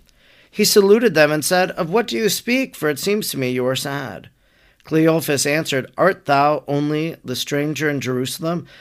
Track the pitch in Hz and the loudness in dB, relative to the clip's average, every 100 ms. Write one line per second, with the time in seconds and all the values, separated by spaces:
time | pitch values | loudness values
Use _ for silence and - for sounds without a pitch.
0 | _ _ _ _ _ - 202 214 196 220 | _ _ _ _ _ 0 4 6 6 6
1 | 240 156 147 151 - 180 185 - 165 214 | 4 4 4 2 0 0 0 -2 -2 -2
2 | 240 226 214 180 - 254 254 - 151 139 | -2 -2 -2 -2 -2 -2 -2 -4 -4 -2
3 | 190 208 180 139 127 127 123 131 147 143 | -2 -2 -4 -4 -2 -2 -2 -2 -4 -8
4 | 123 85 - _ _ _ _ _ - 156 | -10 -14 -18 _ _ _ _ _ -2 2
5 | 160 160 - 139 143 151 156 135 - - | 4 2 0 -2 0 -2 -2 -4 -4 0
6 | 170 180 - 139 147 151 - 143 147 151 | 0 0 0 2 2 0 -2 -2 -2 -2
7 | 160 - 120 123 - 143 151 139 151 139 | -4 -8 -10 -8 -4 -2 -2 -4 -4 -4
8 | 117 127 135 - 165 175 - - | -4 -4 -4 -6 -6 -6 -8 -20